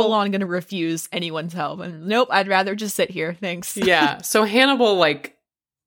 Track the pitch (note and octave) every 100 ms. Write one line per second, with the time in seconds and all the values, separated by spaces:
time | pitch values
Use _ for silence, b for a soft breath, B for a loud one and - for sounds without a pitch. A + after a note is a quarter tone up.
0 | A3 G#3+ G3+ G3 F#3+ F3+ F3 F#3+ E3 E3
1 | - E3+ E3+ D#3+ E3 F3 C#3+ E3 F3+ D#3+
2 | E3+ A3+ B3+ G3 G3 F#3+ F#3+ G#3 G#3+ -
3 | F#3 F#3 D#3+ E3+ F#3+ F3 - G#3 F#3 E3
4 | C#3+ C3+ - A3 G#3+ A3+ C4+ C4 A#3 F#3+
5 | D#3+ C#3+ - _ _ _ _ _